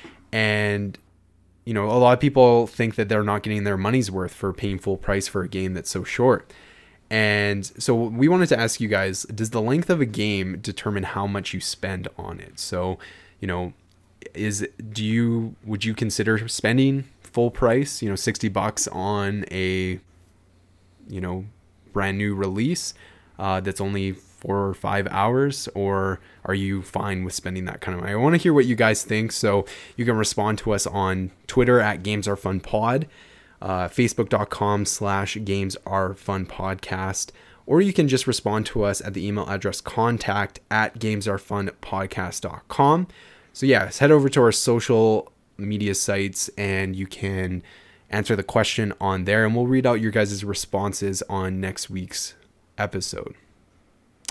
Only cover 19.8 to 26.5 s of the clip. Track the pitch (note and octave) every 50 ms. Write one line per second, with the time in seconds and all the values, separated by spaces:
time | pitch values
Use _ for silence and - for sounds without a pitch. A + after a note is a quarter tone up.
19.8 | F#2 F#2 F#2 F2+ - _ _ _ _ _ _ _ _ _ _ _ _ _ _ _
20.8 | _ _ _ _ - - G2+ F#2 F#2 F2+ F2+ F#2+ F#2+ G#2+ - _ _ _ _ _
21.8 | _ - - G2+ F#2+ G2 F#2+ G2 G#2 G#2 G2+ F#2+ G2 G2 F#2+ G#2 A#2 D3+ F3 -
22.8 | - - - - - - - - _ _ _ - G2 G2 F#2+ F#2+ F#2+ G2 F#2+ -
23.8 | G2 G2 G2+ G2 F#2+ F#2+ F#2+ - - _ _ - - - F#2+ G2+ G2 G2 F#2 -
24.8 | - G2+ G2+ G2+ G2 - - G2 G2+ A2+ B2 C3 C#3 C#3+ C#3 - - - - G2
25.8 | G2 G2 G2 F#2+ F#2+ F#2+ F#2+ - - - - - - -